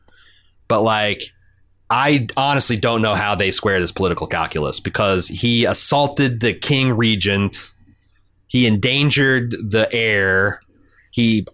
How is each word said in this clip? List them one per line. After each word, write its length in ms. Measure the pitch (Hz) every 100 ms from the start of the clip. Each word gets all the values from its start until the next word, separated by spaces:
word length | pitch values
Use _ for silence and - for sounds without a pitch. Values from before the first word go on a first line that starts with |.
| _ - - _ _ _ -
But, 140 | 110
like, 400 | 110 107 104 98 - _ _ _ _ _ _
I 360 | 117 143 143 113 -
honestly 380 | 139 139 - 110
don't 240 | 120 117
know 120 | 110
how 200 | 98 104
they 160 | 98 98
square 280 | - 104 95
this 140 | 85
political 340 | - 92 82 80
calculus 540 | 87 80 78 71 -
because 480 | - - 104 92 -
he 380 | - 120 117 107
assaulted 760 | 95 - 143 139 143 135 117
the 140 | 117
king 420 | - - 139 131 113
regent. 760 | 113 107 98 98 101 - - - - _ _ _ _ _ _
He 180 | 127 120
endangered 840 | 104 123 139 147 143 135 131 123
the 380 | 117 107 110 110
heir, 680 | 117 110 104 95 95 101 - _ _ _ _ _
he 320 | - 113 110 -